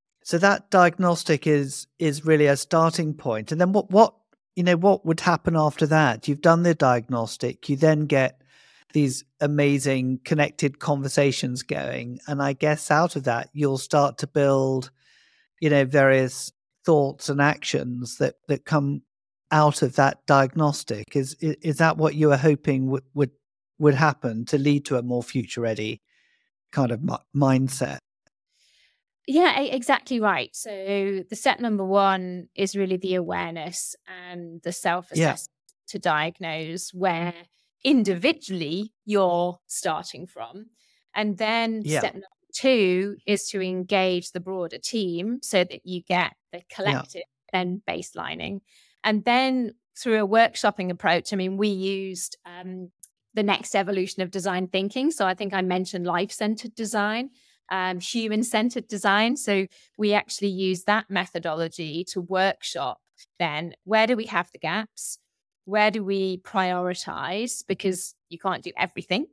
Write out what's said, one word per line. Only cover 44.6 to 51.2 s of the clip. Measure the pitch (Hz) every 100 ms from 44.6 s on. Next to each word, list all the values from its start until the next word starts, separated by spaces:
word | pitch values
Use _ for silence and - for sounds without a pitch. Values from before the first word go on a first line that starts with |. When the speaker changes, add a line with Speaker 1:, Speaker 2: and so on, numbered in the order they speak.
| 170 -
Speaker 2:
team | - 233 185 170 196 247
so | - 196
that | 185 - -
you | 180
get | - 180 165 - _
the | 175
Speaker 1:
Yeah. | - -
Speaker 2:
collective | 202 131 131 180 - _ _
then | 185 180 190 -
baselining. | - - 165 - - - 196 - _ _ _
And | 220 214
then | 196 247 262 254 226 - _ -
through | 247 220
a | 202
workshopping | 220 226 - 214 202 180
approach, | 175 196 170